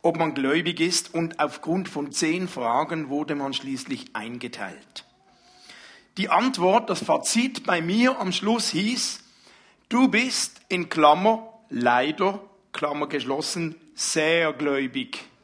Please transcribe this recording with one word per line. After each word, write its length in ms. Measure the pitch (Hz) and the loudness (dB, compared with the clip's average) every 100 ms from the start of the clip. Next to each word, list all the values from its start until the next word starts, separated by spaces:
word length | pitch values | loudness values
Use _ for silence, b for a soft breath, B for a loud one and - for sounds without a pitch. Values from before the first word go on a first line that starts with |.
| 170 | 0
ob 120 | 165 | 0
man 180 | 160 135 | -2 0
gläubig 440 | 135 156 170 170 | 0 2 0 0
ist, 360 | 165 175 - 165 | 0 0 -4 -4
und 240 | 165 - | -4 -2
aufgrund 500 | 151 - 151 180 185 | -4 -2 -4 -2 -2
von 220 | 147 147 | -8 -6
zehn 360 | - 160 175 180 | -2 -2 0 -4
Fragen 640 | - 117 123 151 165 143 | -2 0 0 0 -4 -4
wurde 240 | 143 151 | -4 -4
man 200 | 147 139 | -4 -4
schließlich 640 | 135 135 131 - 123 - 110 | -6 -6 -8 -6 -8 -8 -10
eingeteilt. 880 | 110 120 120 - 95 76 - - - _ _ B B B B B B B B - | -10 -10 -12 -10 -12 -12 -18 -20 -20 _ _ B B B B B B B B -6
Die 120 | 196 | 2
Antwort, 640 | 170 254 262 185 220 233 | 2 2 2 4 4 2
das 120 | 175 | -4
Fazit 640 | - 151 - 226 262 - - | 0 0 2 0 0 -2 -2
bei 160 | 180 | 0
mir 380 | 165 214 254 269 | 2 4 4 2
am 120 | 190 | -2
Schluss 380 | 180 202 226 - | -2 0 0 0
hieß, 540 | 156 208 247 - - b b b b b b _ | 0 0 -2 -4 -8 b b b b b b _
„Du 180 | 233 254 | 4 4
bist, 540 | 202 247 - - - _ | 4 0 -2 -4 -8 _
in 200 | 185 170 | -4 -2
Klammer, 640 | 160 151 156 202 220 - - _ | 6 8 8 4 2 -4 -20 _
leider, 680 | 117 120 123 139 151 190 196 - _ _ | 0 4 4 2 0 0 -2 -12 _ _
Klammer 360 | - 147 147 147 | -6 -4 -2 -2
geschlossen, 680 | 147 123 135 156 175 165 160 - - | -4 -2 -4 -4 -4 -6 -8 -20 -8
sehr 580 | - 156 156 170 160 | -2 2 4 4 2
gläubig.“ 720 | 139 147 139 135 131 123 - - _ | 0 0 0 -2 -4 -8 -10 -14 _